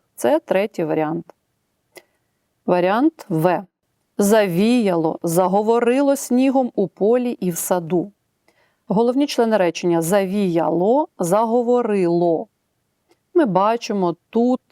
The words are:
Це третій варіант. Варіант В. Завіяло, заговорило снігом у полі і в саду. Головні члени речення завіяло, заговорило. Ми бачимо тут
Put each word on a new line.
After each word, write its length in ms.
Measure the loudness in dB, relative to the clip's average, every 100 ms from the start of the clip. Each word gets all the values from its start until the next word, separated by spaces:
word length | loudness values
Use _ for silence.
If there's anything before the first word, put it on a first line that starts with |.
| _ -4
Це 240 | -2 0
третій 440 | 0 -2 -2 -4
варіант. 500 | -4 -2 -2 -6 -10 _ _ _ _ _ _ -20 -20 _ _ _ _ _ -2
Варіант 600 | 0 0 0 -2 -2 -6
В. 340 | 0 0 0 -6 _ _ _ _ -2
Завіяло, 1000 | 2 2 2 0 2 2 0 0 -2 -4
заговорило 920 | -2 0 2 0 0 0 2 2 0 0
снігом 560 | -2 0 2 0 -2 -2
у 120 | -6
полі 440 | -2 0 0 -2
і 200 | -4 -4
в 60 | -4
саду. 540 | -4 -4 -2 -2 -4 -10 _ _ _ _ _ _ -4
Головні 400 | 0 0 0 -2
члени 300 | 0 2 2
речення 440 | 0 -2 0 0
завіяло, 1080 | 2 0 0 0 0 0 0 0 2 0 -2 -4
заговорило. 1300 | 0 0 2 0 0 0 0 0 0 0 0 -2 -6 _ _ _ _ _ _ _ _
Ми 120 | 0 2
бачимо 680 | 2 0 -2 -4 -2 -2 -4 _
тут 320 | -2 0 -2 _